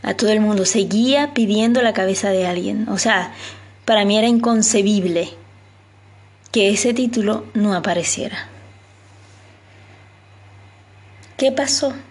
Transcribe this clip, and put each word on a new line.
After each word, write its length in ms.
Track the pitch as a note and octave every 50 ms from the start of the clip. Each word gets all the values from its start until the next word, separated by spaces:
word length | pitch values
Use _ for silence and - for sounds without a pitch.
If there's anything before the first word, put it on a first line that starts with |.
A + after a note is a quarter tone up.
A 100 | - -
todo 180 | G3+ - A3 G#3
el 80 | G#3+ G#3+
mundo, 260 | G#3+ G#3+ G#3+ F#3+ F#3
seguía 640 | - - A#3 - - F#3 G#3+ A#3 B3+ C#4 C#4+ D4 C#4+
pidiendo 480 | C#4+ B3 A3+ G3 G#3 G#3+ A3 A#3 A#3+ C4
la 140 | B3 A3+ G#3
cabeza 340 | F#3+ F#3+ F#3+ G3 F#3+ - G3+
de 180 | F#3+ F#3 F#3
alguien. 440 | F3+ F3+ F3 F3+ G3 G#3 G#3+ G#3+ A3
O 80 | G3+ F#3+
sea, 340 | - A3+ G#3+ F#3 F3 - - - - - - - - - - - -
para 180 | - A3+ G#3+ G3+
mí 140 | G3+ G#3 G#3+
era 80 | A3
inconcebible 1040 | A#3+ A#3+ A#3 A#3 A#3 A#3 A3 G#3+ - - G#3+ G3 G3+ G#3+ G3+ F3+ F3+ E3+ E3+ F3 - - - - - - - - - - - _ _ _ - _ - - - - _ _ _ - -
que 160 | - A3+ G3 G3
ese 240 | G#3 G3 - A#3+
título 540 | A#3 A#3+ B3+ A#3+ A#3+ A#3+ G3+ G#3 G#3+ G#3+ - - -
no 200 | G#3+ G#3 G#3 F#3+
apareciera. 720 | F3 - G3+ F3 F3 E3 - - - - - - - - - - - - - - - - _ - - - - - - - - - - - - - - _ - - - - - - - - - - - _ - - - - - - - - - - - - - - - - - - - - - - -
¿Qué 140 | C4 C4+
pasó? 420 | C4 - C#4+ C4+ - - D4+ C4+ B3+ - - -